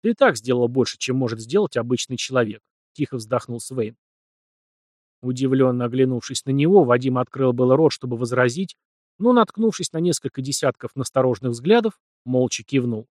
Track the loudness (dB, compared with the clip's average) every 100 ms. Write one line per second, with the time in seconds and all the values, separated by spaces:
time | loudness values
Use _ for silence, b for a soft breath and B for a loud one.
0 | -2 4 2 2 -2 0 2 2 0 -2
1 | -4 -2 -2 -4 -2 -2 0 -4 -2 -4
2 | -4 -8 -4 -2 -2 -4 _ _ _ -8
3 | -6 -6 -4 -4 -4 -12 -10 -6 -6 -8
4 | _ _ _ _ _ _ _ _ _ _
5 | _ _ -8 -4 0 2 2 2 -2 2
6 | 0 0 -6 -10 -4 0 6 6 6 2
7 | 2 -2 -4 -2 -2 2 4 4 4 0
8 | -10 -8 -4 0 0 0 -10 -10 _ _
9 | _ _ 2 4 2 0 -2 -2 -6 -2
10 | -2 -2 -6 -8 -8 -2 -2 -4 -10 -8
11 | -4 0 0 0 -4 -6 2 2 2 -8
12 | _ _ -4 0 0 -4 -4 -2 -2 -6
13 | -10